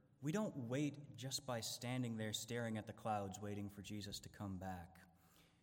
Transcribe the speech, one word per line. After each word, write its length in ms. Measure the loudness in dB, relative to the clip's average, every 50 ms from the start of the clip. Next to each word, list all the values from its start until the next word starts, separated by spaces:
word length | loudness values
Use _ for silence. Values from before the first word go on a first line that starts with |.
| -20 -20 -10 -2
we 120 | 0 2
don't 240 | 4 4 4 2 0
wait 600 | -2 0 2 4 4 4 4 2 -2 -10 -10 -8
just 300 | -6 -4 -2 -2 -2 0
by 140 | 2 0 0
standing 560 | 0 0 -2 -2 0 2 4 4 4 2 2
there 160 | 2 2 2
staring 440 | 2 0 0 0 0 2 2 2 0
at 100 | 0 -2
the 60 | -4
clouds 460 | -6 -2 2 4 4 4 2 0 -2 -2
waiting 300 | -2 -2 -2 0 -2 -4 -4
for 80 | -8
Jesus 360 | -6 -4 -4 -4 -4 -4 -6 -6
to 80 | -8 -8
come 260 | -8 -4 -4 -2 -2
back. 320 | -2 -2 -2 -4 -4 -6 -10 -14 -18 -20 -20 -20 -20 -20 -20 -20 -20 -20 -20 -20 -20